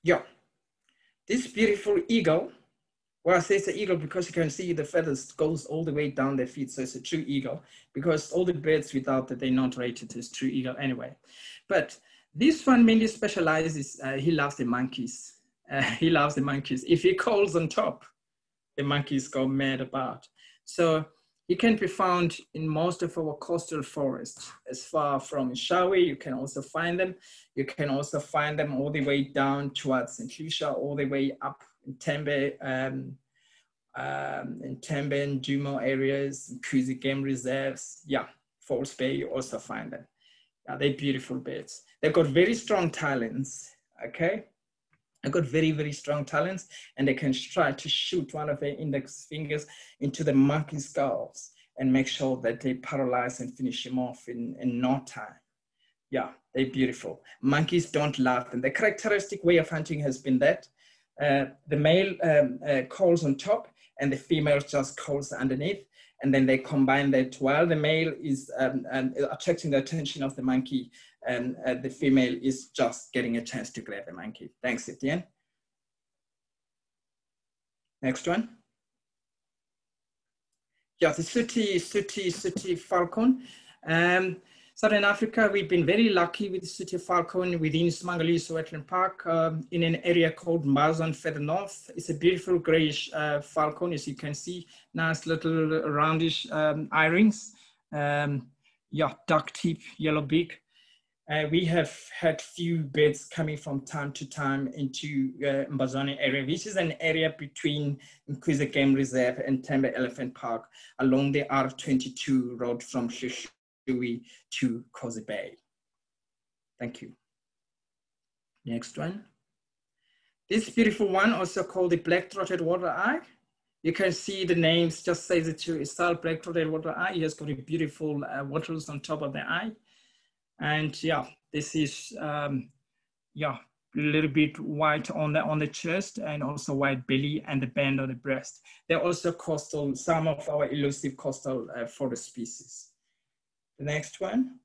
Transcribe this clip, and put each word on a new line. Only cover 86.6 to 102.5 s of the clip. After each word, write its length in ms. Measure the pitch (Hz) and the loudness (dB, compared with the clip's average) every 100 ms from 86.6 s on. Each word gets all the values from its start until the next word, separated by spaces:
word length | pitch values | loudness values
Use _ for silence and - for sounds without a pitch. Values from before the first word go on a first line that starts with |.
the 60 | 175 | -8
sooty 300 | - 175 180 | -10 -6 -6
falcon 600 | - 175 170 185 180 175 | 0 0 2 -2 0 0
within 280 | 156 156 170 | 0 2 2
Simangaluso 640 | 160 175 170 160 170 - | 0 -6 -2 2 2 0
Wetland 340 | 160 160 156 135 | -6 -6 -10 -4
Park, 400 | 185 190 190 175 | 0 0 -2 0
um, 420 | 165 160 160 - | 2 2 0 -4
in 100 | 175 | 0
an 120 | 165 165 | 2 2
area 280 | 175 175 160 | 4 4 4
called 340 | 160 175 165 139 | 2 0 0 4
Mbazan 500 | 139 151 160 160 147 | 6 4 4 -2 -2
further 240 | 165 151 | -4 -4
north. 500 | 147 175 202 - - - | -2 -2 -4 -12 -14 -12
It's 140 | - | -6
a 40 | |
beautiful 460 | 151 170 175 185 175 | 2 2 2 0 0
grayish, 520 | 170 160 156 147 - | 4 4 4 0 -6
uh, 280 | 156 151 147 | -4 -2 -2
falcon, 500 | - - 151 151 175 | -2 0 0 0 -4
as 140 | 151 151 | -4 -6
you 80 | 135 | -8
can 200 | 147 147 | -8 -8
see, 320 | - 180 165 - _ | -8 -10 -14 -20 _
nice 320 | 165 160 160 165 | -2 0 0 -2
little 560 | 160 165 160 156 156 151 | 0 2 2 2 0 0
roundish, 600 | 147 156 160 165 - - | 2 4 4 2 -2 -4
um, 380 | 156 151 151 147 | 0 2 0 0
eye 160 | 156 156 | 4 4
rings. 480 | 175 220 - - _ _ _ _ | 6 6 4 -10 _ _ _ _
Um, 580 | 147 147 147 147 139 - _ _ _ _ | -2 0 2 0 -2 -6 _ _ _ _
yeah, 220 | - 160 - - | 0 0 -2 2
dark 240 | 160 - | 2 2
tip, 280 | - 175 - - - | -4 -2 -2 -10 -4
yellow 240 | 156 151 | 0 0
beak. 400 | 139 160 170 - _ _ _ _ _ _ - | 2 0 0 -10 _ _ _ _ _ _ -4
Uh, 160 | 151 151 | -2 2
we 140 | 165 175 | 2 4
have 280 | 170 151 - - - | 2 0 -6 -16 0
had 240 | 165 156 | 0 0
few 420 | - | -8